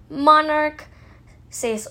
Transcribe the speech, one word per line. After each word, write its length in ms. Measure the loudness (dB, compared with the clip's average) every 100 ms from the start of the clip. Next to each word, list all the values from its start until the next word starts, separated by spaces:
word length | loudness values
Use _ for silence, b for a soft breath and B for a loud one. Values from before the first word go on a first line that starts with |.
| -14
Monarch, 760 | 0 4 4 2 -2 -2 -6 -18 b b b b b -20
seis 400 | -8 -6 -6 -10